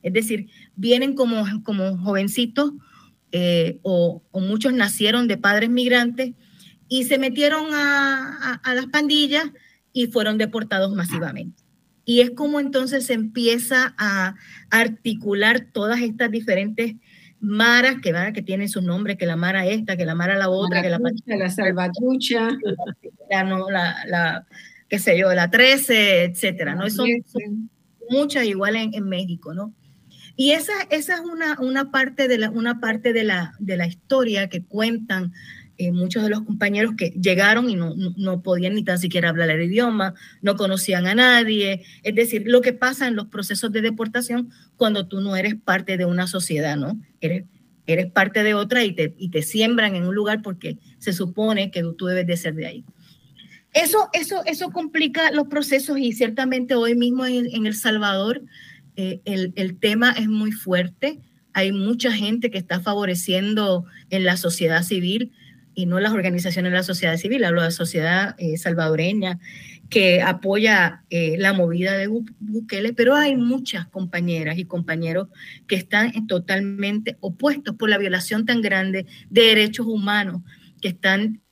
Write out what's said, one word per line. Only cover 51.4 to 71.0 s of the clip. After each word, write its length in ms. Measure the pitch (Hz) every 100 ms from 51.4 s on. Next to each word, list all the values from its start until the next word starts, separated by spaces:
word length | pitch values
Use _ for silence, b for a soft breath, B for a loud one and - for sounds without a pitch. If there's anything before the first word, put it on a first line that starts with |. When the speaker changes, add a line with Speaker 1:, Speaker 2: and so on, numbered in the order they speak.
| 220 214 196
Speaker 1:
que 100 | 185
tú, 120 | 165
tú 120 | 165 185
debes 220 | 180 175
de 100 | 170
ser 160 | 170
de 140 | 156 151
ahí. 180 | 240 - - b b b b b b b
Eso, 360 | 294 330 427 370
eso, 300 | 349 320 392 320
eso 260 | 311 359
complica 600 | - 320 320 302 269 320
los 160 | 302 285
procesos 500 | 285 285 269 277 277
y 160 | 247
ciertamente 600 | 220 240 220 262 262 247 247
hoy 200 | 233 240
mismo 300 | 240 254 254
en, 220 | 247 240
en 140 | 226 214
El 80 |
Salvador, 680 | 214 240 214 202 190 202 240 - B B B B -
eh, 240 | 190 180 -
el, 260 | 190 185 180
el 240 | 190 180
tema 320 | 214 214 247
es 160 | - 214
muy 240 | 214 214
fuerte. 680 | 214 - 180 180 - 277 302 b b _
Hay 180 | 190 190
mucha 400 | 196 196 240 247
gente 400 | 214 202 226 233
que 80 | 196
está 220 | 180 180
favoreciendo 1040 | 185 202 202 175 180 185 202 214 202 180 175 B B
en 140 | 190 185
la 120 | 180
sociedad 460 | 175 170 165 160
civil, 480 | 175 190 175 208 233 b b b b
y 120 | - 175
no 160 | 180
las 100 | 208
organizaciones 600 | 220 185 180 180 175 180
de 40 | 180
la 60 |
sociedad 320 | 180 180 170 165
civil, 300 | 202 262 190
hablo 160 | 170
de 60 | 165
la 40 |
sociedad, 640 | 170 170 170 160 180 202 -
eh, 200 | 170 160
salvadoreña, 840 | 180 170 160 156 165 208 185 175 B B B B -
que 320 | - 185 180
apoya, 840 | 185 180 196 196 220 208 170 -